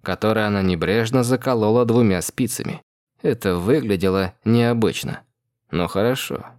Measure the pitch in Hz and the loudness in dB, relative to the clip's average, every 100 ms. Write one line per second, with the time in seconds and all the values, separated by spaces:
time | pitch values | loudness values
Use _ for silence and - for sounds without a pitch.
0 | - 92 107 110 107 101 95 87 82 107 | -8 -2 0 0 0 0 0 0 0 0
1 | 113 131 120 123 139 123 107 117 120 117 | 0 0 0 0 0 0 2 2 4 4
2 | 113 92 - - 120 - - - - _ | 4 2 -2 -4 -4 -4 -8 -10 -14 _
3 | _ _ 160 123 101 90 90 151 120 98 | _ _ -4 -2 0 0 2 0 0 0
4 | 95 95 92 - 110 117 120 117 104 - | 2 0 -2 -4 0 2 2 2 0 -2
5 | - - - _ _ _ _ 82 85 95 | -8 -10 -16 _ _ _ _ -4 -2 0
6 | 110 127 - - - | 0 -2 -6 -10 -12